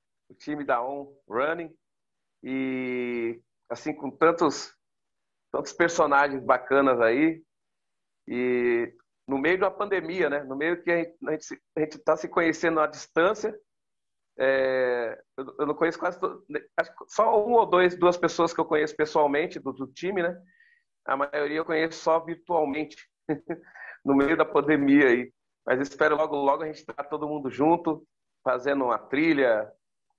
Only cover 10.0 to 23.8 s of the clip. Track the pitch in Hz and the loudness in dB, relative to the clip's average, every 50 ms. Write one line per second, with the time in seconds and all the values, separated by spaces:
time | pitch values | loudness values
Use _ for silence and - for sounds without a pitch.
10 | 156 160 180 190 165 143 143 147 139 131 135 139 151 165 175 175 - 170 170 170 | -4 -4 -4 -2 -2 0 -2 -4 -6 -6 -6 -4 -2 -2 -2 -2 -2 -2 0 0
11 | 165 165 - _ 135 147 156 156 - - - - _ _ _ 165 156 151 156 151 | -2 -4 -10 _ -6 -6 -6 -6 -8 -12 -16 -16 _ _ _ -4 -4 -4 -4 -4
12 | - - 156 156 - - - 180 170 160 156 - - 165 165 156 151 151 151 - | -2 -2 0 0 -2 -2 0 2 2 2 0 0 0 0 2 2 0 0 -2 -10
13 | - - _ 165 165 196 214 208 - 214 - - - _ _ _ _ _ _ _ | -18 -4 _ 2 2 2 2 0 -4 -6 -6 -8 -16 _ _ _ _ _ _ _
14 | _ _ _ _ _ _ _ - 127 135 135 135 131 131 131 131 127 123 123 120 | _ _ _ _ _ _ _ -2 0 2 2 2 2 0 0 0 0 0 0 -2
15 | 117 110 110 - _ _ _ - 135 127 - - 151 147 147 147 165 165 160 - | -4 -6 -8 -10 _ _ _ -12 -12 -12 -6 -4 -4 -4 0 0 -2 -2 -2 -2
16 | 170 180 180 185 185 - - - - - 151 - - _ _ - 165 - - - | -4 -6 -4 -4 -6 -6 -6 -10 -14 -10 -10 -10 -10 _ _ -4 -4 -4 -8 -18
17 | - - - - 220 226 233 214 208 214 240 233 208 160 170 180 180 180 180 180 | -20 -4 0 2 2 4 4 2 2 4 4 4 4 6 4 4 4 4 4 4
18 | 175 180 175 175 - 156 - - 165 165 - - 156 - 160 151 151 151 - - | 4 4 4 4 0 -2 2 2 0 0 0 -2 -2 0 0 0 0 -2 -2 -2
19 | 151 147 - 127 120 139 139 147 170 185 - 156 135 135 127 131 135 127 - - | -4 0 2 2 2 2 2 0 -2 -2 -6 -8 -8 -8 -8 -8 -10 -12 -10 -8
20 | 170 185 208 185 170 175 180 - - _ _ _ _ _ _ _ _ _ _ _ | -6 -4 -2 -2 -2 -2 -4 -8 -14 _ _ _ _ _ _ _ _ _ _ _
21 | _ - 135 139 143 143 143 147 147 147 151 156 165 - 160 156 160 160 160 - | _ -4 -2 -2 -2 -4 -4 -4 -4 -2 -4 -4 -4 -2 -2 -2 -2 -2 -4 -4
22 | - 165 160 165 160 160 170 160 _ - 175 160 156 139 139 151 151 147 - - | 0 0 0 0 0 -4 -10 -12 _ -2 0 0 0 0 -2 -4 -6 -8 -10 -18
23 | - _ _ _ _ - 151 147 - - 170 170 - - _ - | -20 _ _ _ _ -6 -6 -6 -6 -10 -12 -12 -12 -20 _ -20